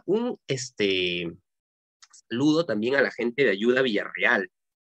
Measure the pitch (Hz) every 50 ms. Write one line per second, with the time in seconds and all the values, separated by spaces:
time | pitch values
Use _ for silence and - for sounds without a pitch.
0 | - - 196 226 240 247 - - _ - 135 127 - - _ - 104 98 95 92
1 | 90 87 87 87 87 85 87 - _ _ _ _ _ _ _ _ _ _ _ _
2 | - _ - - _ - 117 120 143 151 151 160 170 - 110 104 110 123 139 139
3 | 120 101 - - 113 120 117 143 139 110 95 101 110 120 127 131 131 123 101 95
4 | 90 - - 90 95 113 120 104 92 - _ _ _ _ _ _